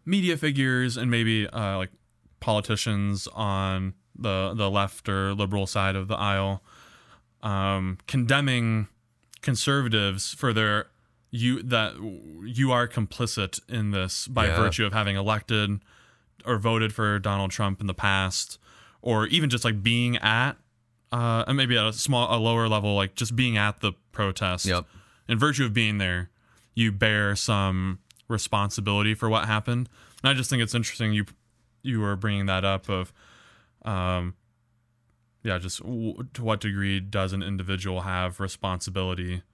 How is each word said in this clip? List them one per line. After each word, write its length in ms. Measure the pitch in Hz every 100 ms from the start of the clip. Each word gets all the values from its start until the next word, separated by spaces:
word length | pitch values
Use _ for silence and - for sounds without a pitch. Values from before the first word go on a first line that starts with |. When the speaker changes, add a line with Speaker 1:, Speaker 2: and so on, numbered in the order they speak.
| 165
Speaker 1:
media 320 | 196 180 156
figures 580 | 151 139 131 127 127 117
and 140 | 123
maybe, 380 | 117 113 110 104
uh, 300 | 113 101 95
like, 120 | 92 - _ _ _ -
politicians 880 | - 104 - 107 113 101 101 98 -
on 600 | - 104 95 95 95 95 - _ -
the, 380 | 117 95 95 107
the 140 | 98
left 400 | 101 98 - -
or 240 | 98 95
liberal 320 | 98 98 101 95
side 300 | 104 95 95
of 120 | 98
the 80 | 110
aisle, 460 | 101 98 98 95 _ - - - - - _ _
um, 560 | 110 98 98 98 92 92 -
condemning 840 | 131 117 139 139 123 113 110 104 _ _ _ _ -
conservatives 920 | - 117 - 139 120 110 98 95 -
for 200 | - 131
their, 340 | 110 107 104 - _ _ _ -
you, 320 | 120 123 131
that 320 | 127 117 104 65 107 90 78 80 107
you 260 | 120 135
are 160 | 123 120
complicit 720 | 120 104 - 117 - 95 - -
in 240 | 117 104
this 360 | 98 92 - -
by 200 | 117 104
Speaker 2:
Yeah. 80 | 82
Speaker 1:
virtue 280 | 95 87 107
of 80 |
having 220 | 107 101 98
elected 640 | 101 107 - 110 101 101 _ - - _ _ _ 120
or 120 | 113
voted 360 | 113 113 110
for 240 | 110 104 104
Donald 320 | 101 98 95
Trump 300 | - 101 95
in 60 | 101
the 60 |
past, 640 | 90 101 98 95 - - - - - - _
or 240 | 120 110 110
even 220 | 175 147
just, 160 | 120 117
like, 160 | 104
being 360 | 113 120 120 120
at, 400 | 107 113 135 - _ _ _ _ -
uh, 320 | 120 117 113 -
and 100 | 135
maybe 180 | 127 117
at 80 | 107
a 60 |
small, 420 | 110 - 123 120 117
a 20 |
lower 300 | 113 117 113
level, 280 | 107 104 101
like, 200 | 98 -
just 200 | 110 117
being 220 | 127 107
at 220 | 104 -
the 140 | 104 - _
protest. 540 | - 98 - 95 90 95
Speaker 2:
Yep. 200 | 90 - - - _ -
Speaker 1:
In 120 | 113
virtue 260 | 147 139 123
of 80 |
being 240 | 110 110 104
there, 320 | 95 90 87 _ _ _ _ 117
you 160 | 113
bear 440 | 98 110 104 101 101
some 640 | - 104 98 92 92 92 _ - -
responsibility 840 | 113 - 104 101 - 101 101 107
for 160 | 107 113
what 160 | 110 101
happened. 420 | 107 123 120 123 - - -
And 60 | 135
I 40 |
just 160 | 131 120
think 140 | 127
it's 100 | 113
interesting 400 | 120 107 - 110
you, 120 | 104 101 - _ _ _ _
you 160 | 131 113
were 160 | 104 98
bringing 320 | 107 101 98
that 180 | 92 98
up 240 | 95 -
of, 240 | 95 90 - - - - - _ _ -
um, 480 | 95 90 90 87 - _ _ _ _ _ _ _ _ _ _
yeah, 160 | 113 90
just 200 | 92 -
w-, 440 | 110 120 110 - 127
to 100 | -
what 160 | 113 104
degree 380 | 104 98 98 98
does 320 | 98 101 95
an 100 | 98
individual 580 | 92 95 92 92 95 92
have 380 | 95 92 90 -
responsibility? 1040 | 98 - 95 90 - 95 92 92 90 90 -